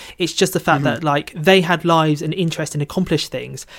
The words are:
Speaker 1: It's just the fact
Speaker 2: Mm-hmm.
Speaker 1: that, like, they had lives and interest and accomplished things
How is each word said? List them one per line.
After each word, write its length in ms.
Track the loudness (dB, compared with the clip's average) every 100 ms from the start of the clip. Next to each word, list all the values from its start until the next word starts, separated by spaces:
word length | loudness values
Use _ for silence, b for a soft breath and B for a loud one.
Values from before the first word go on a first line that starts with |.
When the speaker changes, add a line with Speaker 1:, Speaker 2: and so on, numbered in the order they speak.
| B B
Speaker 1:
It's 160 | -6
just 200 | 0 0
the 60 | 0
fact 240 | 2 2 2
Speaker 2:
Mm-hmm. 100 | 0
Speaker 1:
that, 80 |
like, 300 | 0 -2 -2 -2
they 240 | 4 4
had 240 | 4 0
lives 380 | 2 4 4 2
and 120 | -2
interest 400 | -2 -2 -2 -6
and 80 | -4
accomplished 500 | -4 -2 0 -2 -2
things 340 | -8 -10 -14 -16